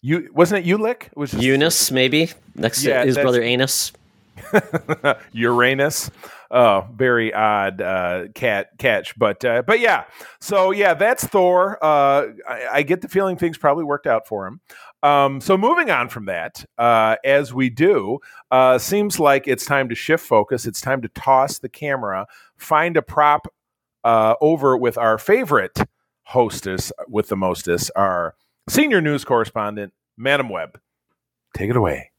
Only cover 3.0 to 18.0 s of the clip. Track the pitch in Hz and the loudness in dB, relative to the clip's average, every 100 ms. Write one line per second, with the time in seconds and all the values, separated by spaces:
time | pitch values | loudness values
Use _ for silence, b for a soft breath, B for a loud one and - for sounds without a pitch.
3 | 127 131 135 123 117 123 131 - - _ | 0 2 2 2 0 0 0 -2 -6 _
4 | _ _ _ - - 208 - 165 - 156 | _ _ _ -20 0 0 0 -8 -4 -2
5 | 147 - - 113 117 123 123 135 143 - | 0 -2 -6 -2 0 4 2 2 0 -2
6 | - B B B B 120 117 98 92 113 | -10 B B B B 4 4 4 -2 -2
7 | 131 120 113 104 110 104 98 95 92 95 | 0 2 0 0 0 2 -2 -4 -4 -2
8 | 90 90 87 - 123 101 - _ 127 104 | -2 -4 -8 -4 -2 -2 -6 _ 0 0
9 | 90 - 110 104 123 120 123 226 226 156 | -4 -2 -2 0 -2 -2 0 0 2 0
10 | 82 B B B - 202 190 202 202 160 | -4 B B B -4 0 0 2 0 2
11 | 208 254 - 202 180 180 190 208 156 151 | 0 0 0 2 4 4 0 0 0 2
12 | 139 139 110 110 - 120 120 139 147 180 | 4 2 -2 -10 -12 -10 -4 -2 0 -2
13 | - 190 190 180 170 160 151 147 151 143 | -2 -2 -2 -2 -6 0 0 0 -2 -4
14 | 151 113 - 107 95 123 _ B B _ | 0 -2 -2 -10 -10 -14 _ B B _
15 | 143 143 139 135 - 190 226 339 294 147 | 2 4 2 -2 0 2 2 2 2 0
16 | 123 117 98 87 80 - - - 120 113 | -2 -6 -8 -6 -8 -12 -20 0 2 4
17 | 110 110 131 139 139 123 127 113 170 180 | 2 0 2 2 0 -2 -2 2 2 2